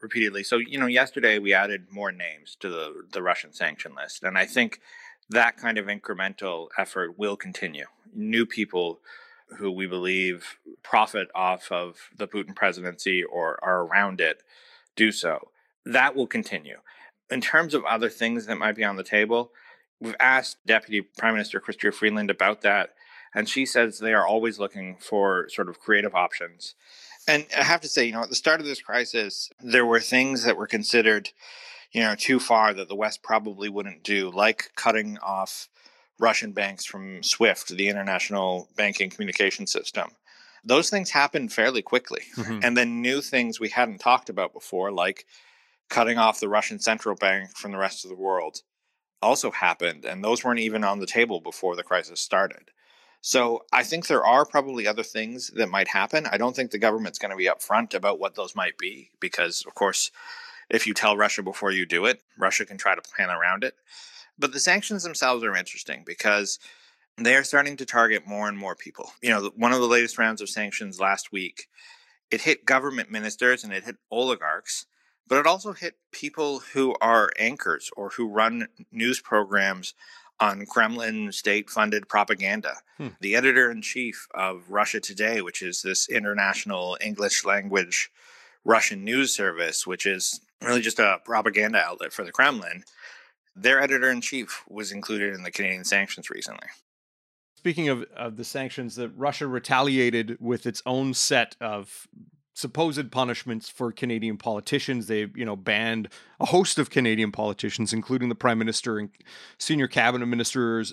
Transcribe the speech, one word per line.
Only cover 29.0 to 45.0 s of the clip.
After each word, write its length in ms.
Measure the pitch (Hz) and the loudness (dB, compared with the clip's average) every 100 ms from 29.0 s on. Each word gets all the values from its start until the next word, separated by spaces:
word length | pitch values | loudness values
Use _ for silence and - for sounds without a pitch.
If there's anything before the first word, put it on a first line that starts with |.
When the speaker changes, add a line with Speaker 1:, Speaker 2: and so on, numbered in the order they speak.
| 117 117 104 - - _ | 0 -2 -2 -4 -12 _
Speaker 1:
there 260 | 120 123 117 | 2 4 6
were 140 | 117 | 4
things 440 | - 127 135 127 | 4 2 2 0
that 120 | 117 92 | 2 0
were 100 | 107 | 0
considered, 640 | 113 107 117 110 104 101 - - - - - - | -2 2 4 6 4 0 -14 -20 -20 -18 -20 -6
you 100 | 117 | 0
know, 120 | 110 | 0
too 260 | 104 - 127 | 0 2 2
far 340 | - 113 107 | 4 6 6
that 140 | 98 92 | 2 -4
the 80 | 101 | -4
West 260 | 107 - | -4 -4
probably 460 | - 110 107 98 104 | 0 0 0 -8 -6
wouldn't 340 | 101 98 80 | -6 -8 -8
do, 280 | - 101 92 | -2 0 0
like 400 | 90 107 110 - | 2 2 2 -6
cutting 440 | - 120 110 107 104 | -2 0 0 -2 -6
off 500 | 98 95 95 - - _ _ _ _ - | -4 -4 -4 -8 -14 _ _ _ _ 0
Russian 340 | 113 107 110 | 2 2 -2
banks 320 | 101 98 95 | -4 -4 -4
from 380 | - 98 95 92 | -10 -12 -12 -6
swift, 460 | - - 113 - - | -2 2 4 2 -2
the 200 | 92 101 | -2 0
international 800 | 101 98 92 - 101 92 90 - - | 0 -2 -2 -2 0 0 -2 -6 -2
banking 340 | 104 202 190 | -2 0 -4
communication 560 | - 202 - 196 - - | -6 -4 2 2 0 -4
system. 440 | - - 107 82 _ _ - - - | -4 -4 -6 -8 _ _ -20 -20 -8
Those 280 | 113 139 170 | 2 2 4
things 200 | 202 - | -2 0
happened 420 | 147 143 156 117 | 2 2 0 -4
fairly 300 | - 117 123 | 2 2 2
quickly. 400 | - 123 - - - - | 0 0 0 -10 -10 -10
Speaker 2:
Mm-hmm. 240 | 107 107 | -8 0
Speaker 1:
And 140 | 120 123 | 2 2
then 260 | 120 117 | 2 0
new 180 | 120 143 | -2 -2
things 380 | 139 127 120 113 | 0 -2 0 -4
we 120 | 107 | -4
hadn't 280 | 123 120 98 | 0 0 2
talked 300 | 123 127 - | 4 4 2
about 240 | 98 87 | -4 -4
before, 400 | - - 95 98 | -6 -8 -4 -2
like 340 | 92 | 0